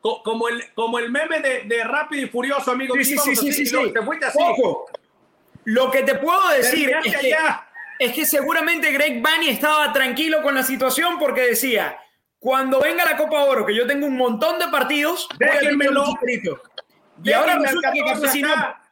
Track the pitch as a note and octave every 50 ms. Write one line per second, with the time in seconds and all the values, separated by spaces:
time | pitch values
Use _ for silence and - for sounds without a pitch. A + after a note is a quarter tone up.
0 | - A3 - - - G#3+ A3+ A3+ A#3 A#3 A#3 A#3+ A#3+ - _ G#3+ A3+ A3+ A#3+ A#3+
1 | A#3 A#3 B3 C#4+ D#4 D#4+ D#4+ D4+ C#4+ C4+ B3+ - G#3 G#3 A#3 A#3 A3+ A#3 C#4 D4
2 | D4+ D4+ D4+ C#4 C4 G3+ - A#3+ B3+ C#4 C#4+ C#4 - B3+ B3 B3+ C4+ B3+ B3 C#4
3 | C4 C4 D4 C#4+ C#4+ C4+ C4+ A3 C4+ C#4+ D4 C#4+ C#4+ - B3 C4 C4 G3+ - A3+
4 | G3+ B3+ D#4 D#4 C#4+ A#3 - D4 E4 E4+ E4 - B3 F3+ C#3+ - - - - -
5 | _ _ _ _ _ _ _ _ _ _ _ - _ A3+ A3 B3 C4 C4 C4 C4+
6 | - C4+ C4+ - C4+ D#4+ F4+ G4 F#4+ F4+ D4+ C4 A#3+ B3 C#4+ D#4 D4 C4 C#4 D#4
7 | - A3+ - C#4+ C4+ B3+ D4+ D#4 D#4 D4+ - - - - _ - - - - -
8 | C4 A#3 A#3+ D#4 D4+ D4 D#4 C#4+ C4 D4+ E4 E4 D#4 E4 E4+ D#4+ E4 D4+ C4+ C#4
9 | D4 D#4 B3+ A#3 A3+ D#4 D#4+ E4 E4 D4 A#3+ - D4 D4+ D4+ D4+ D4 C4 - C4+
10 | C4 B3+ A#3+ - D#4+ D#4+ D#4 D4+ - C#4 C#4 C4 A#3+ B3 C4+ - B3+ B3+ - -
11 | E4 F4 F4 E4+ D#4 C4+ A3 B3 B3+ B3 A3+ A3+ B3+ C4 A#3 G3+ E3+ C#3 - -
12 | - _ _ _ _ _ _ _ - B3 C4 C4 C4 C4 C4 C4 C#4 D#4+ E4+ F4
13 | F4 D#4+ D4+ - D4+ D#4 D#4 D4 C#4+ C#4 C4 A3+ G3+ G3+ G#3 A3+ B3 B3+ C#4+ C#4+
14 | D4 C#4+ C4 B3+ B3+ A#3+ A3 - D#4 D#4+ E4+ E4 E4+ - D#4 C#4 B3+ - G3+ G3
15 | F#3+ G#3+ F4+ - - - - - F3+ G#3 - C#4+ C#4+ D4 C#4+ C#4+ C#4 C#4 C4 C#4
16 | C#4+ C#4+ D4 - B3 A#3+ A#3+ - - E3+ C#3 - - - _ - _ _ _ _
17 | _ _ _ - E3 B3+ D#4 - D4+ E4+ F4 D4 C#4+ C4+ D#4 F4 C4+ C4 D4 D4
18 | - C4 B3+ G#3 A#3 C4+ C4 C#4+ C#4 D4+ D#4 D#4 C#4+ - - - _ _